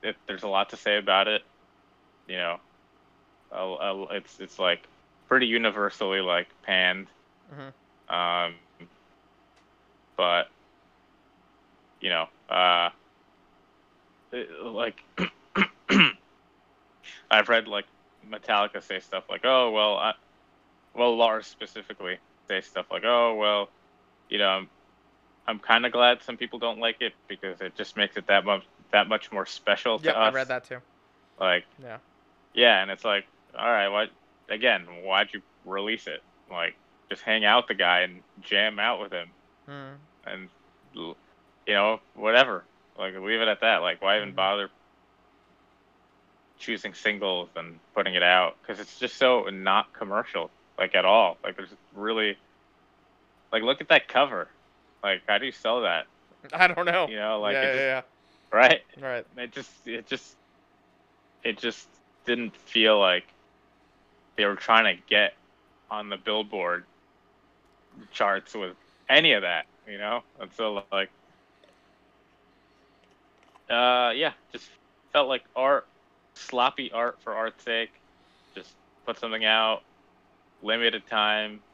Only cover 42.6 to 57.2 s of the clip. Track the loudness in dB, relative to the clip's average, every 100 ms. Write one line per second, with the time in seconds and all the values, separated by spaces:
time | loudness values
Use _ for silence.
42.6 | -10 _ _ -10 -10 -8 -4 0 0 2
43.6 | 2 2 0 -2 0 0 -2 -2 -2 -2
44.6 | -6 _ _ _ _ _ _ _ _ _
45.6 | _ _ _ _ _ _ _ _ _ _
46.6 | -8 -8 -8 -6 -4 -2 -2 -4 -6 -12
47.6 | -14 -16 _ -4 0 2 4 6 4 -2
48.6 | -12 -10 -10 -8 -8 2 4 4 0 -4
49.6 | 2 2 0 -10 -6 -4 -4 -8 -8 _
50.6 | _ -4 0 2 6 6 6 0 -10 -10
51.6 | -16 -20 _ -10 -6 -2 -2 -4 _ _
52.6 | _ _ _ _ _ _ _ _ _ -4
53.6 | -2 -2 4 2 4 0 0 -2 -10 _
54.6 | _ _ _ _ -2 -2 0 -2 -2 -6
55.6 | -2 0 0 -2 -6 _ _ _ -14 2
56.6 | 2 2 0 0 -2 -4